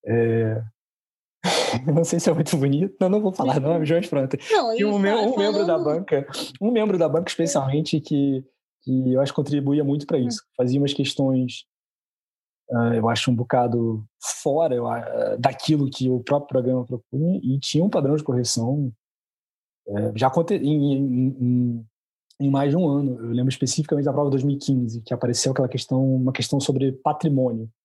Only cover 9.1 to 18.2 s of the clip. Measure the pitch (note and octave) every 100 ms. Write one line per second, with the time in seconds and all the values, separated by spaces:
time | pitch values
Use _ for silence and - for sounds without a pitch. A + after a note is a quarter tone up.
9.1 | B2+ C#3 - C#3+ D3 C#3+ D3 C#3 D3 C#3+
10.1 | D#3 A#2+ A2+ _ - B2+ C3+ C#3+ C#3+ C3+
11.1 | - C3+ C3 B2 - - _ _ _ _
12.1 | _ _ _ _ _ _ A#2+ A#2 A#2 A2
13.1 | A#2 - A#2+ B2 B2+ B2 A#2+ A#2 A2 G#2+
14.1 | _ - - D3+ C#3+ E3 B2 A#2 A#2 -
15.1 | - A2 G#2+ B2+ C3 - D#3 C3+ - B2+
16.1 | B2+ A#2 C#3+ C#3+ C3+ B2 B2+ A#2 B2 _
17.1 | C3+ E3 F#3+ B2+ C3+ - D3 F#3+ G3 C3
18.1 | D3+